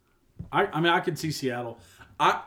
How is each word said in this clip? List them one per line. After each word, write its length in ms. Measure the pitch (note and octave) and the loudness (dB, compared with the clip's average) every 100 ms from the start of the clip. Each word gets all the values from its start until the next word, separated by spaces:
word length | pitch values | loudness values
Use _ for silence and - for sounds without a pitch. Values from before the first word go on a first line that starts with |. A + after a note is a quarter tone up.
| _ _ _ _ - | _ _ _ _ -2
I, 140 | D3+ G3 | 0 0
I 120 | - | 2
mean, 100 | E3+ | 2
I 80 | F3 | 2
could 180 | F3+ D3+ | 0 -4
see 120 | D#3+ | -4
Seattle. 480 | - C3 A#2+ A#2+ A#2 - - - - | -4 -4 -4 -8 -12 -20 -20 -20 2
I, 220 | D#3+ - | 2 2